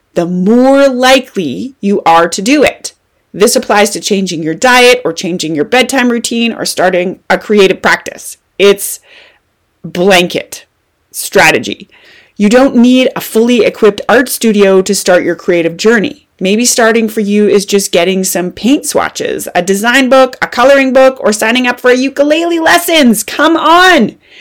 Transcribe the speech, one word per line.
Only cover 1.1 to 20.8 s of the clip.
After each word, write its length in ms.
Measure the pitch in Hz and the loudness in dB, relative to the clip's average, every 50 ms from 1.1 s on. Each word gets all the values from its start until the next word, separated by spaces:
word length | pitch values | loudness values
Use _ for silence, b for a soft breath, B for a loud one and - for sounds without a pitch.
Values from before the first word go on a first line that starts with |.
| 269 277 262 - - 202 175 139 123 180 214 269 - _ | 2 2 0 -4 -8 -6 -6 -6 -6 -8 -10 -12 -10 _
you 200 | - 202 202 - - | -4 -2 -2 0 2
are 240 | 165 165 165 170 | 2 2 2 2
to 140 | 175 - - | 0 -2 -4
do 220 | 190 233 285 302 254 | -2 0 2 2 2
it. 300 | - - - - - - _ _ _ _ _ _ _ | 0 -2 -6 -14 -18 -18 _ _ _ _ _ _ _
This 240 | - 170 202 240 - | -4 0 0 2 2
applies 340 | 262 - - 220 208 208 208 | 0 -2 0 0 0 0 -2
to 80 | - 175 | -4 -6
changing 440 | - - 208 196 190 175 180 151 160 | -6 -4 -4 -4 -4 -4 -6 -6 -6
your 120 | 156 160 | -6 -4
diet 460 | - - 254 247 247 247 247 247 247 - | -2 0 0 2 4 4 2 2 0 -2
or 80 | - 160 | -6 -6
changing 420 | - - 170 170 180 - 156 165 | -6 -6 -8 -6 -6 -6 -6 -4
your 100 | 143 151 | -4 -4
bedtime 440 | - - 254 254 247 269 269 240 247 | -2 -2 -2 -2 -2 -2 -2 -2 -2
routine 420 | 233 233 233 - 240 233 233 226 - | -2 -4 -4 -6 -4 -2 -2 -4 -4
or 120 | - - | -6 -8
starting 580 | - - - 160 185 180 175 180 185 170 - _ - | -6 -4 -2 -2 0 0 -2 -2 -4 -8 -8 _ -4
a 80 | 190 | -4
creative 440 | 185 - - 214 208 190 196 190 196 | -2 -2 0 2 4 4 4 2 2
practice. 560 | - 190 - - - - - - - - - - _ _ _ | 0 -2 -2 -2 -4 -10 -14 -16 -16 -20 -20 -20 _ _ _
It's 420 | - 185 202 196 202 - - - b b b b b b b b b b _ _ _ _ _ _ _ - | 2 2 2 2 2 -4 -10 -12 b b b b b b b b b b _ _ _ _ _ _ _ -16
blanket 800 | 165 156 180 175 202 190 175 180 175 - - - - - - - _ _ _ _ _ _ _ _ _ | -8 -4 -2 0 2 2 2 0 -2 -4 -8 -10 -10 -16 -20 -20 _ _ _ _ _ _ _ _ _
strategy. 760 | - - - - - 196 170 156 156 - 123 - - - - b b b b b b b b b b | -14 -14 -8 -2 0 2 2 2 0 -2 -4 -6 -10 -12 -16 b b b b b b b b b b
You 120 | - 208 208 | -2 0 2
don't 260 | 233 254 269 277 - | 4 4 2 2 4
need 340 | 240 233 247 254 254 254 - - | 4 4 4 4 2 2 0 -2
a 60 | 170 | -6
fully 420 | - - - 220 226 240 247 233 - | -8 -4 -2 0 0 2 2 2 2
equipped 380 | - - - 226 208 202 - - - | 0 0 0 0 0 0 0 -2 0
art 200 | 208 254 269 247 | 0 0 0 -2
studio 520 | - - 233 226 208 202 202 196 190 190 | -4 -2 -2 0 2 2 2 4 4 2
to 140 | 190 - 196 | 2 0 -2
start 280 | 185 - - 180 175 - | -2 0 0 0 0 0
your 120 | 170 170 | -2 -6
creative 420 | 165 - - 180 170 160 165 165 | -4 -4 -2 -2 0 -2 -2 -4
journey. 500 | 175 - 214 240 220 180 - - - _ _ _ - | -2 0 0 2 2 0 -4 -8 -12 _ _ _ -6
Maybe 240 | 190 185 208 214 247 | -4 -2 -2 0 -2
starting 460 | 240 - - 226 220 220 233 220 208 | -2 0 0 2 2 2 0 -2 -2
for 100 | 214 226 | -4 -4
you 300 | 208 202 208 208 208 202 | -4 0 0 0 2 2
is 160 | - 208 190 | 2 0 0
just 260 | - 202 202 196 - | 0 -2 -2 -2 0
getting 320 | - 180 170 185 190 190 185 | -2 0 0 0 0 -2 -2
some 300 | 180 - 185 175 180 - | -4 -4 -4 -6 -6 -8
paint 320 | - - 226 285 302 - | -4 -2 0 0 0 -2
swatches, 640 | - - 185 170 - - - - - 65 139 - - - | -4 -4 -4 -4 -4 -6 -8 -8 -6 -6 -8 -8 -6 -4
a 80 | 175 | -4
design 480 | 175 190 196 196 208 240 240 269 269 247 | -2 -2 -2 -2 -2 0 0 0 2 4
book, 280 | 269 262 262 254 254 - | 4 4 4 2 0 -4
a 60 | 254 | -8
coloring 460 | 240 - - 240 269 277 277 | -6 -2 2 2 4 4 4